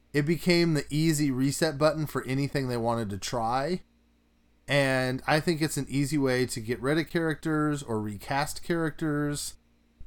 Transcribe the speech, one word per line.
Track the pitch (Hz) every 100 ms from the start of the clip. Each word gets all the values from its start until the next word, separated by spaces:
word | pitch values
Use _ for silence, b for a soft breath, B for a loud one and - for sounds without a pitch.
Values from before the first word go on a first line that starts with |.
| _
it | 143 151
became | 170 180 175 170
the | 151 -
easy | 147 160 151 147
reset | 127 135 131 160 139
button | 151 156 147
for | 135 120
anything | 131 139 147 131
they | 120
wanted | 117 117 107
to | 98
try. | - 127 113 127 147 185 - _ _ _ _ _ _ _ -
And | 139 135 131 127 131 -
I | 151
think | 151 160
it's | 156 -
an | 135
easy | 139 139 147
way | 135 127 127
to | -
get | 110 120
rid | 123 156
of | 151
characters | 175 165 147 160 156 151 147
or | - 110
recast | 107 104 - 139 147 -
characters. | - 170 160 - 160 147 147 147 - - _ _ _ -